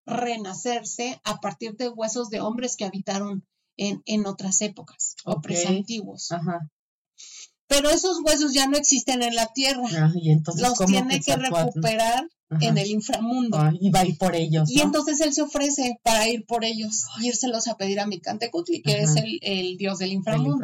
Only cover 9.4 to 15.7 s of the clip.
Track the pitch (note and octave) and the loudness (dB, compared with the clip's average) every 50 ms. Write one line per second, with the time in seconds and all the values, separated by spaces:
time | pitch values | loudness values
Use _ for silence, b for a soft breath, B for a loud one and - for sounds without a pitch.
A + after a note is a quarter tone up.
9.4 | A3+ A3+ - C4+ C4+ C4+ C4+ B3 B3 A#3 D#3+ D#3+ D#3 D#3+ F3+ F3 E3 D#3 D#3 D#3 | -2 -2 -2 0 0 0 0 0 -2 -2 0 2 2 2 2 2 4 6 6 6
10.4 | - F3 E3+ D#3+ A#3+ B3 A#3+ - F#3+ F#3 F#3+ G3 - C4 - - - - - - | 4 2 0 2 2 2 2 4 4 4 4 4 4 2 0 0 2 0 0 0
11.4 | - C4 E3+ E3+ D#3+ B3 - D#3 D#3+ A3+ A3 A3 A3+ A3+ A#3+ C4 D#4+ E4+ _ _ | 0 0 0 0 0 0 0 0 0 0 2 2 2 2 2 0 -2 -6 _ _
12.4 | _ - D#3+ D#3 - A3+ - G3+ G3 G#3 G#3+ G#3+ - - A#3+ G#3+ A3+ A#3 B3+ B3+ | _ -4 0 2 2 4 4 2 2 0 0 -2 -2 -2 -2 -2 -2 -2 -2 0
13.4 | B3 A3+ F#3 D3+ D3+ D#3 E3+ F3 F#3+ G3 E3 F#3+ F#3 F3+ D#3+ - F#3+ F3+ E3+ E3 | 0 0 2 4 4 4 4 4 2 4 4 4 4 4 2 0 0 0 2 2
14.4 | E3 D#3 D#3 D#3+ D#3 D3+ B3 D4 D4+ D4 D4+ D4+ D4 D#4 D4+ C#4+ D#4+ D4+ D4 D#4 | 0 2 2 4 4 4 4 4 4 4 4 2 0 0 0 0 0 0 0 0
15.4 | D4 D4 - C#4+ C#4+ D4 | -2 -2 -2 -2 0 0